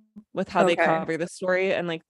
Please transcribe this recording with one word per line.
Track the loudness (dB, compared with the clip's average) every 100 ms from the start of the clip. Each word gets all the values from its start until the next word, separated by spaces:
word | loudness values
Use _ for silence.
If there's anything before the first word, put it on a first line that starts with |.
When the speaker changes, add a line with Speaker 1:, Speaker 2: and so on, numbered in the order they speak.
| _ -20 -10
Speaker 1:
with | -6 -2
how | 2
they | 4
Speaker 2:
Okay. | 4
Speaker 1:
cover | 2 2 -2 -4
the | -6
story, | -4 -2 0 2
and, | 0 -2
like, | -6 -8